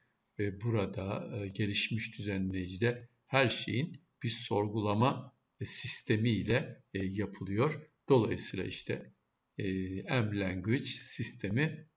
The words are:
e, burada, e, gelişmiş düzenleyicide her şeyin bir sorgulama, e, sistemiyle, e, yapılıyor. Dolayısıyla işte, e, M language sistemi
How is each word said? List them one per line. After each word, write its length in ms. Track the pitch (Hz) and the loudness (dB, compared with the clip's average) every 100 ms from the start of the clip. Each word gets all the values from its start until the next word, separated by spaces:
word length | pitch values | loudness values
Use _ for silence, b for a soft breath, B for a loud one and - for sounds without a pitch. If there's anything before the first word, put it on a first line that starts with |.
| B B _ - | B B _ -4
e, 220 | 101 95 | -4 -2
burada, 760 | 117 110 95 95 98 117 - 107 | 0 2 0 -2 -4 -4 -4 -6
e, 100 | 101 | -4
gelişmiş 720 | - 104 101 - 110 - - | 0 0 2 0 0 -4 -6
düzenleyicide 920 | 101 98 95 92 90 95 117 120 - _ - | -4 0 0 -2 -4 0 0 0 -8 _ 0
her 220 | 135 127 | 4 4
şeyin 520 | - - 107 160 - _ - | 2 -2 -2 -2 -6 _ -6
bir 60 | 117 | -4
sorgulama, 1040 | - - 104 104 107 104 104 131 - - _ _ - | -4 0 0 2 0 2 4 4 2 -6 _ _ -10
e, 60 | 120 | -6
sistemiyle, 1200 | - - - - 110 120 101 - 123 156 - _ | -2 -2 -2 2 2 4 2 2 2 0 -10 _
e, 120 | 98 95 | -4 -2
yapılıyor. 840 | 98 98 - 95 101 151 151 - _ - | -2 -2 -4 -4 2 2 0 -10 _ 4
Dolayısıyla 560 | 135 104 - - 92 - | 6 6 0 -4 -4 -4
işte, 480 | - - - - _ _ _ _ - | -6 -4 -6 -6 _ _ _ _ -6
e, 60 | 101 95 92 95 | -2 -2 -2 -4
M 360 | - 131 107 101 | 0 0 2 0
language 460 | 95 92 95 127 - | -2 -2 0 0 0
sistemi 1000 | - - - 120 - 98 113 156 - - | -6 -6 -4 -4 -4 -2 0 0 -2 -14